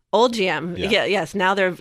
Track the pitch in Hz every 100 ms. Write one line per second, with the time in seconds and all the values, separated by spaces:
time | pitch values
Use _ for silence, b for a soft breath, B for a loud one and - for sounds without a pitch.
0 | - 202 240 226 185 151 170 175 190 202
1 | 131 - 160 196 185 196 185 170